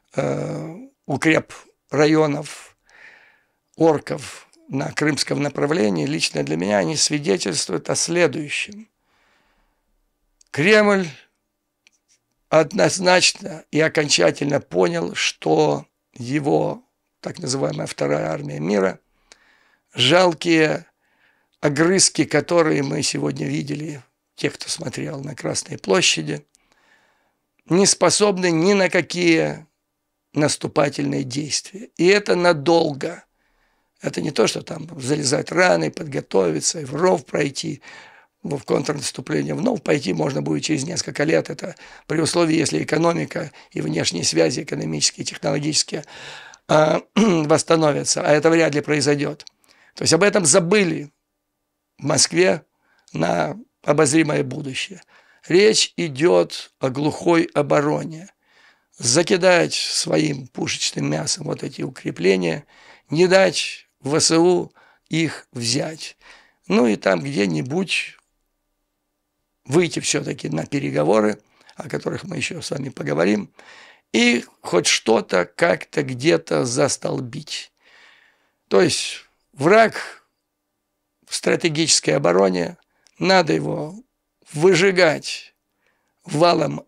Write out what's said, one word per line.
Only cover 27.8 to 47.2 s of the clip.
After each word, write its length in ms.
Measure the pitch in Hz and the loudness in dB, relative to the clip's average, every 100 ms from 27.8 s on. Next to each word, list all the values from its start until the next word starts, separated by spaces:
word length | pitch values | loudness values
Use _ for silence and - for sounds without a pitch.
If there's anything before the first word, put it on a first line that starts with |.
| 190 | 2
способны 640 | - 175 - 208 185 180 | 2 2 2 2 2 0
ни 220 | 160 180 | 2 2
на 180 | 202 180 | 2 2
какие 760 | 185 - 175 175 160 151 156 160 _ _ _ _ _ _ | 0 -2 0 2 2 0 -6 -16 _ _ _ _ _ _
наступательные 920 | 143 147 - - - 147 143 143 143 | -2 0 -2 -2 0 0 -2 -4 -4
действия. 640 | 131 135 151 - - 190 247 - | -4 -6 -6 -6 -8 -16 -12 2
И 100 | 170 | 4
это 280 | 202 202 | 4 2
надолго. 920 | 180 175 156 143 165 165 135 165 175 - _ _ _ _ _ _ _ | 2 2 2 2 2 2 -4 -8 -10 -18 _ _ _ _ _ _ _
Это 200 | 143 - | -8 -6
не 120 | 156 | -2
то, 140 | - - | 0 0
что 160 | - | 0
там 260 | - 156 156 143 | -8 -12 -12 -10
залезать 500 | 120 151 135 143 - | -4 -2 0 -2 0
раны, 400 | 165 180 170 156 | 2 4 2 0
подготовиться, 880 | - 160 143 - 190 175 151 - 170 | -6 -8 -8 0 2 2 0 -4 -6
и 40 | |
в 100 | 131 | -8
ров 300 | 151 180 180 | 0 2 2
пройти, 560 | - - 143 131 - - - - - - _ _ | -2 -4 -2 -4 -8 -10 -14 -20 -20 -20 _ _
в 160 | - 139 | -8 -6
контрнаступление. 880 | - 113 - 147 117 - 131 151 143 | -2 0 0 -4 -8 -8 -4 -4 -2
В 100 | 143 | -2
ров 180 | 226 190 | -2 -2
пойти 300 | - 151 135 | 0 -2 0
можно 300 | 160 151 147 | -2 -2 -2
будет 220 | 143 139 | -2 -2
через 200 | 135 151 | -2 -4
несколько 400 | 135 - - - | -4 -6 -6 -4
лет. 240 | 147 160 - | 0 0 0
Это 280 | - - - - - - | -8 -12 -14 -20 -18 -6
при 140 | 156 | -2
условии, 360 | 156 175 170 160 | 0 2 2 2
если 260 | 151 156 | 0 -2
экономика 680 | - 156 170 160 151 - 147 - - | -2 0 2 0 -4 -8 -10 -14 -12
и 100 | - | -8
внешние 440 | 156 151 135 175 | -4 -4 -4 -2
связи 380 | - 160 160 156 | 0 2 2 0
экономические, 640 | 151 - 156 151 - - | -6 -6 -6 -2 -2 -4
технологические, 800 | - - 160 151 147 147 - 175 - - - - - - - | -10 -6 -4 -2 -2 -2 -4 -8 -12 -18 -18 -18 -20 -18 2
а, 340 | 156 156 165 - | 4 4 2 -2
<clears throat> 60 | |
восстановятся. 1040 | - | 2